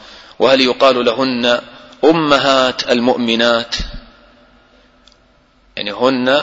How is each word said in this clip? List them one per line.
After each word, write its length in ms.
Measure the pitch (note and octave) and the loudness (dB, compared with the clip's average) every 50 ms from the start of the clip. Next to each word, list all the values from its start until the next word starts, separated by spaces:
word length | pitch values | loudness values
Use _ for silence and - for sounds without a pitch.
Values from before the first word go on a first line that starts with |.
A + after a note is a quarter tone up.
| - - - - - - - - | -20 -20 -20 -20 -20 -16 -4 0
"وهل 220 | G#2 B2 C3+ C3 | 2 2 4 4
يقال 440 | C3 B2+ A#2+ - - C3+ B2+ B2 A#2 | 2 0 2 2 2 2 4 2 0
لهن 560 | A#2+ A2 B2 C3 C3 B2+ A#2+ A#2+ A#2+ A#2+ A#2+ - - - - - - - - - | -2 -2 -2 -2 -4 -2 -2 0 0 0 -2 -4 -8 -20 -20 -20 -20 -6 0 2
أمهات 840 | D3 D#3+ E3 D#3 D3 C#3+ C3+ B2 C#3 C3+ C3+ C3 B2+ A#2+ - - - | 2 2 2 2 2 0 2 2 2 2 2 2 0 -2 -4 -4 -2
المؤمنات؟" 840 | B2 A#2+ A#2 B2+ B2+ - A#2+ A#2 A2+ A2+ A#2 A#2+ A#2 A#2 A#2 - - - - - - - - - - _ _ _ _ _ _ _ _ _ _ _ _ _ _ _ _ _ _ _ _ _ _ _ _ _ _ _ _ _ _ _ _ | -2 0 0 0 -2 0 -2 -2 0 0 0 0 0 0 -2 -6 -8 -10 -10 -10 -12 -16 -18 -20 -20 _ _ _ _ _ _ _ _ _ _ _ _ _ _ _ _ _ _ _ _ _ _ _ _ _ _ _ _ _ _ _ _
يعني 160 | - G2+ G#2 | -12 -10 -10
هن 360 | G2+ G#2 B2 C3 C3+ B2 B2+ B2+ C3+ D3 | -6 -2 -2 -2 0 0 0 0 -2 -2